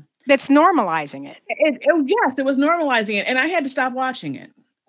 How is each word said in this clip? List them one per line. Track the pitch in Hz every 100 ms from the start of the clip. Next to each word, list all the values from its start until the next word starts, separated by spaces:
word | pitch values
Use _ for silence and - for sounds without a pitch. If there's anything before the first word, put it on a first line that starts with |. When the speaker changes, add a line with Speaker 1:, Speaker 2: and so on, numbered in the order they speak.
| - _ -
Speaker 1:
That's | 277 -
normalizing | 285 349 320 190 160 143 - -
it. | - -
Speaker 2:
It, | - 302 240
it, | 277 330
yes, | 269 440 339 262
it |
was | 269 269
normalizing | 294 339 294 233 208 208
it. | 196
And | 254
I | 302
had | 349
to | 269
stop | 285 262
watching | 247 262 254 151
it. | 127 - _ _ _